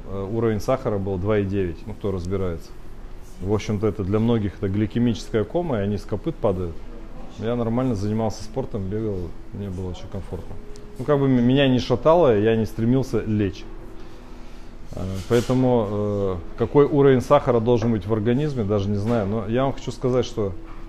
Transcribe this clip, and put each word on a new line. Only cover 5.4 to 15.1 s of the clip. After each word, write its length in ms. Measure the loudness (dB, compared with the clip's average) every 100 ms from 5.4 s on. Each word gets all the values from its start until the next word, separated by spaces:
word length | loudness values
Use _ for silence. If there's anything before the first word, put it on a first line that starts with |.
кома, 340 | 0 -2 -2 0
и 20 |
они 160 | 0 -2
с 80 |
копыт 300 | -4 -4 -4
падают. 400 | -2 0 0 -2 -6 -10 -12 -12 -10 -12 -6
Я 160 | -2
нормально 400 | 0 0 0 0
занимался 480 | 0 0 0 0 -4
спортом, 400 | -6 -6 -4 -4
бегал, 340 | -4 -4 -2 -4 -6 -8 -10
мне 160 | -8 -8
было 200 | -6 -6
очень 180 | -8 -8
комфортно. 460 | -8 -8 -8 -8 -10 -10 -12 -12 -8
Ну, 60 |
как 160 | 0 2
бы 60 | 4
м-, 140 | 6
меня 280 | 6 6 4
не 100 | 4
шатало, 580 | 2 2 6 6 6 6
я 200 | 4 4
не 100 | 0
стремился 560 | 0 2 2 2 -2
лечь. 400 | 0 0 0 -2 -12 -14 -12 -12 -12 -14 -16 -14 -14 -12 -14 -12 -10 -8
Э, 80 | -6